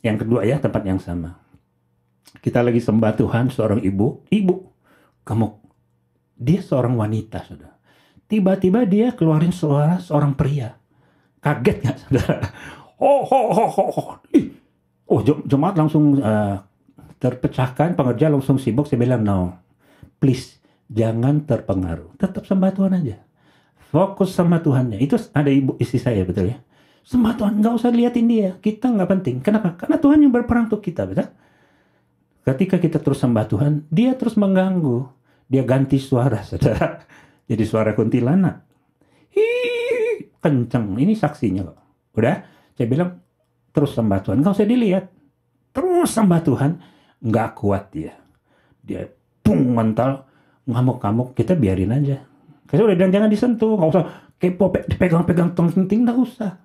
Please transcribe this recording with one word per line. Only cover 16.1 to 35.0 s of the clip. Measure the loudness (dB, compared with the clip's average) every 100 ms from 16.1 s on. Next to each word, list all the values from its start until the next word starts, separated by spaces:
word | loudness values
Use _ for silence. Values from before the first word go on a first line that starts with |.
| 4
eh, | 2 0 0 -4 -10 _ _ -20 -20 -4
terpecahkan, | -4 -2 -6 -2 -4 0 0
pengerja | 2 0 2 2
langsung | 0 0 0
sibuk. | 0 -2 -2
Saya | 0
bilang, | 0 0
"No, | 0 0 -2 -6 _ _ _ _ -20 _
please, | 0 0 -6 _ _ _ _
jangan | -2 -2 0 0 0
terpengaruh. | 0 -4 -2 -4 -4 -6 -12 -6
Tetap | -6 -6 -4
sembah | 0 0
Tuhan | 0 -2 0
aja. | -4 -8 _ _ _ _ _ _ _
Fokus | 0 0 0 -4
sama | 0 2 2
Tuhannya." | 2 0 0 -2
Itu | -2 -2 -2 0
ada | 2
ibu | 2 0 -2
istri | -2 -2
saya, | 0 0
betul | -2 -2 -2
ya? | -4 _ _ _ _
"Sembah | _ 0 0 0
Tuhan, | -2 0
nggak | 0 0
usah | 0
liatin | 2 2 2 2
dia. | 2 0 -2
Kita | -6 -2 -2
nggak | 0 0 0
penting." | -2 -4
Kenapa? | 0 0 0 -6
Karena | -2 2
Tuhan | 4 6
yang | 6
berperang | 4 0 0 0
untuk | -2
kita, | -4 -6
betul? | -4 -4 -6 _ _ _ _ _ _ _ _ _ _ _
Ketika | -4 -2 0 2
kita | 0 0
terus | -2 0
sembah | 0 0 0
Tuhan, | 0 0 0 -2
dia | 0 2
terus | 0 -2 0
mengganggu. | 2 2 2 0 0 -2